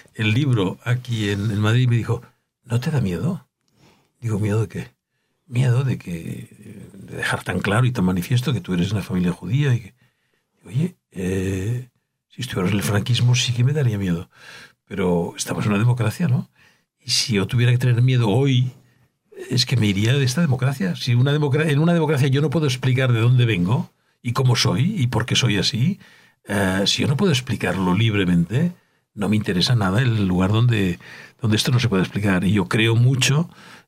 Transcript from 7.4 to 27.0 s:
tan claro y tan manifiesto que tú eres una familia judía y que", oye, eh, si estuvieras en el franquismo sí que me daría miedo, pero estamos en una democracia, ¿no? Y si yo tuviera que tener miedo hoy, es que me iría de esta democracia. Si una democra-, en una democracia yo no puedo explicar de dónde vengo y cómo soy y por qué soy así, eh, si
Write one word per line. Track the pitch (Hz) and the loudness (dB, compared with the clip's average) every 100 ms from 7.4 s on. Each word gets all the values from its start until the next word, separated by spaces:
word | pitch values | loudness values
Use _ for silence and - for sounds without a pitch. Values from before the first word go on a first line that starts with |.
tan | - 92 | -4 -4
claro | 95 107 123 | 0 2 2
y | |
tan | 120 92 | 2 0
manifiesto | 92 - 123 123 | 0 0 -2 0
que | 113 | -4
tú | - | -2
eres | 90 98 | -2 0
una | 101 | -2
familia | 87 90 90 | -4 -2 -2
judía | 87 87 131 147 120 | -4 -4 0 0 0
y | |
que", | - _ _ _ _ _ _ _ 95 | -4 _ _ _ _ _ _ _ -8
oye, | 120 180 - _ | -4 -4 -6 _
eh, | 90 92 95 95 95 101 123 127 _ _ _ _ | -8 -4 -2 -2 -4 -4 -6 -8 _ _ _ _
si | - | -12
estuvieras | 123 - - | -8 -4 -2
en | 101 | 0
el | |
franquismo | - 104 - 120 123 123 | 0 -2 0 0 2 2
sí | - | 0
que | 117 | 0
me | 123 | 0
daría | 151 127 104 | 2 0 0
miedo, | 95 85 90 _ - - - _ - | -2 -4 -6 _ -20 -20 -20 _ -14
pero | 92 92 87 85 - | -4 0 0 -2 -6
estamos | - - 120 | -8 -4 0
en | |
una | 101 | 2
democracia, | 123 120 104 - 170 | 2 2 -2 -2 0
¿no? | 139 - _ _ _ _ _ | 0 -2 _ _ _ _ _
Y | - | -4
si | - - | -4 0
yo | 202 - | -2 0
tuviera | 120 120 | 2 2
que | 123 | 2
tener | 127 117 | 2 2
miedo | 127 127 110 | 2 2 2
hoy, | 110 139 127 127 - _ _ _ _ _ - - | 2 2 2 0 -4 _ _ _ _ _ -18 -4
es | 127 - | -2 0
que | 120 | 2
me | 104 | 2
iría | 95 110 | 2 2
de | 143 127 | 2 0
esta | 175 | 0
democracia. | 165 - 131 135 185 - | 0 0 0 -2 -4 -4
Si | - 120 | 0 2
una | 139 | 2
democra-, | 147 147 143 160 | 2 0 2 2
en | 143 | 2
una | 165 | 2
democracia | 170 151 143 135 | 2 2 2 2
yo | 131 | 2
no | 151 | 2
puedo | 165 147 | 0 0
explicar | 127 135 127 131 | 0 0 2 2
de | 117 | 2
dónde | 117 127 117 | 4 4 4
vengo | 98 87 165 - _ _ _ | 2 0 -2 -4 _ _ _
y | 120 | -6
cómo | 123 127 120 | -2 0 2
soy | - 92 170 220 | 0 2 0 0
y | 123 | -2
por | 113 120 | -2 -2
qué | - | 0
soy | 113 101 | 0 0
así, | 90 110 151 202 - - _ _ - | -2 0 0 -2 -10 -20 _ _ -6
eh, | 101 95 92 98 | -2 0 0 0
si | - | 0